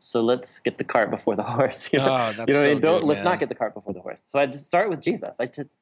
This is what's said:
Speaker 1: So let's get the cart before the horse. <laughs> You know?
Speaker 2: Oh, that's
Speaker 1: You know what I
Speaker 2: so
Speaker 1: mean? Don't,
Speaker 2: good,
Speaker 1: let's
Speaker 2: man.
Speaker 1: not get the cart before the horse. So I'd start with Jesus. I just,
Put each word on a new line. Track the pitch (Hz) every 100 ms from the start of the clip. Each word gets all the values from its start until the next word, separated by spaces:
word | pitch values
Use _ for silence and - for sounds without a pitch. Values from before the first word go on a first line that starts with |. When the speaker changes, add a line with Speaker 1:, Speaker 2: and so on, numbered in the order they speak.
Speaker 1:
So | - 120
let's | 113 123 - -
get | 120 -
the |
cart | - 123 107
before | - - 104
the |
horse. | 104 120 131 - -
<laughs> |
You | 147
know? | 135
Speaker 2:
Oh, | 131 113 107
that's | 113
Speaker 1:
You |
know | 143
what |
I |
Speaker 2:
so | 143
Speaker 1:
mean? | 143
Don't, | 156 175
Speaker 2:
good, | 147
Speaker 1:
let's | 147
Speaker 2:
man. |
Speaker 1:
not | 175 180
get | 139
the |
cart | - 110
before | 104 95
the | 90
horse. | - - _
So | 139
I'd | 139 139
start | - 175 170
with | 160
Jesus. | - 110 - -
I | 123
just, | - 135 _